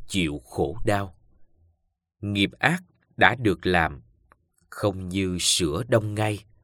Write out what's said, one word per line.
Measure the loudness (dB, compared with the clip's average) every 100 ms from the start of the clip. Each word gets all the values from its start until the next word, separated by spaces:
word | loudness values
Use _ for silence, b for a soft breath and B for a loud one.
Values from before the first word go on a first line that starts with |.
| -4
chịu | 0 0 -2
khổ | -10 -4 -4 -2 0
đau. | 0 -2 -12 _ -20 -20 _ _ _ _ _ _ -12
Nghiệp | -4 2 2 2
ác | -2 -2 -6 _ _ 2
đã | 2
được | 4 0 0 2
làm, | 2 2 -2 -18 _ _ _ _ _ _
không | -4 -2 -2 -4
như | -2 -2 0
sữa | 0 2 0 -2 2
đông | 2 2
ngay, | -2 -2 -2 -10 _